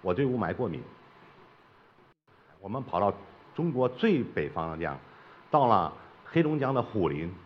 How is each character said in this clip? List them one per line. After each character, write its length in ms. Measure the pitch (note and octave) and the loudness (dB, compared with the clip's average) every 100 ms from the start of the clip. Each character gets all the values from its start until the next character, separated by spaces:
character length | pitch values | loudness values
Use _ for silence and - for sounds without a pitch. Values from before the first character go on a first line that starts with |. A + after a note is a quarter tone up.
我 100 | F#2 | -2
对 140 | F2+ C#3 | 0 0
雾 140 | B2 | 0
霾 140 | F2+ | -2
过 140 | E2+ A#2+ | -2 -4
敏。 140 | C#2+ - - - - - - - _ _ _ _ _ _ _ _ _ _ D2+ | -6 -12 -20 -20 -20 -20 -20 -20 _ _ _ _ _ _ _ _ _ _ -16
我 80 | F#2+ | -8
们 140 | B2 | -8
跑 160 | B2+ F2 | -2 2
到 140 | G2+ - - - - - | 2 0 -10 -20 -14 -4
中 160 | E3+ | -2
国 160 | B2+ B2+ | 2 0
最 360 | B2+ A3+ E3 | 2 2 2
北 260 | A2+ - D2 | 0 -4 -4
方 220 | E2 E2 | -4 -6
的 60 | D#2+ | -4
地 80 | E2 | -6
方， 120 | C#2 - - - - - | -6 -12 -20 -20 -20 0
到 160 | D3+ B2+ | 4 6
了 260 | G#2 E2 - - - - | 4 2 -4 -20 -20 -2
黑 180 | E3 | 2
龙 160 | D3+ D3+ | 2 2
江 140 | C3 | 0
的 80 | C3+ | 0
虎 280 | A#2 A2 E2 | 0 0 0
林 240 | D2 E2+ F2+ | 0 -6 -10